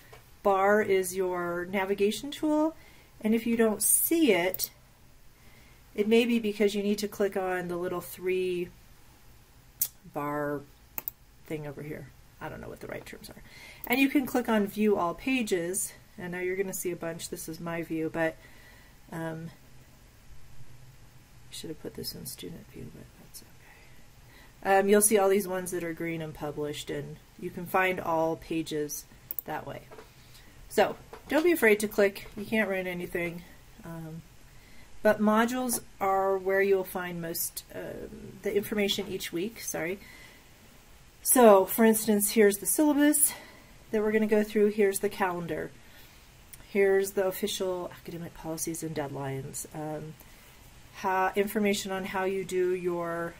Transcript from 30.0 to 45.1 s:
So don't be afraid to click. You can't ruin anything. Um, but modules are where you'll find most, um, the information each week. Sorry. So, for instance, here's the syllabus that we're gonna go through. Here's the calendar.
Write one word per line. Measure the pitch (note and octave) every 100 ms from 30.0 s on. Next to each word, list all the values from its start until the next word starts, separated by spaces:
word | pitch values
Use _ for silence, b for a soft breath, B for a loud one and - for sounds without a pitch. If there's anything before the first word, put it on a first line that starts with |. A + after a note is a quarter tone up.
| - B B B B B -
So | - F3+ - - - -
don't | C#4
be | E4+
afraid | E4 A3+ G#3
to | G#3
click. | - G3 G3 - -
You | G3+
can't | A3 G3
ruin | F#3+ F#3
anything. | F3 F3 F3+ E3+ E3+ F3 B B B E3
Um, | E3 D#3+ E3 - - B B B B B -
but | G#3+ G#3+
modules | G#3+ G#3+ A#3 B3+ B3+ A3 - -
are | G3 F#3+ G3 F#3+
where | F#3 G3
you'll | G3 F#3+
find | F#3 F#3+ F3 E3+
most, | E3 E3+ - - - F#3
um, | E3+ - - - - -
the | - G#3
information | A3 G#3+ G3+ G3+ G3
each | F#3+ -
week. | E3+ G3+ -
Sorry. | - E3 D#3+ G3+ B B B B B B B - - - - -
So, | - C4 A#3 G3 F#3
for | - A3+
instance, | A3 - G#3 G3+
here's | A#3 G3+ G3
the | -
syllabus | - D4+ C#4 D4 D4 - - B B B B -
that | A3
we're | G#3+
gonna | G#3+ G#3+
go | G#3+
through. | G#3+ G#3+ G#3
Here's | G#3 G3 G3
the |
calendar. | G3+